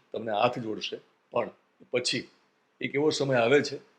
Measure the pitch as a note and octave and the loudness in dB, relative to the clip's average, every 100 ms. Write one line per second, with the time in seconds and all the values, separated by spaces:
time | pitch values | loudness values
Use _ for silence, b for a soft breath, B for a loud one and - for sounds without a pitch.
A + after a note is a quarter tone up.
0 | _ G#2+ A2+ G#2 B2 - A2 G#2+ - A#2+ | _ -8 -4 2 2 2 -6 -6 -8 -10
1 | - _ _ A#2+ G#2 - _ _ - B2 | -14 _ _ -4 -2 -6 _ _ -6 -4
2 | B2 B2+ - _ _ _ _ - C3 C3+ | -2 -4 -6 _ _ _ _ -10 -6 0
3 | D3+ D3 C#3 B2 A#2 C#3+ C#3+ C#3 - | 0 2 2 2 4 4 2 -6 -14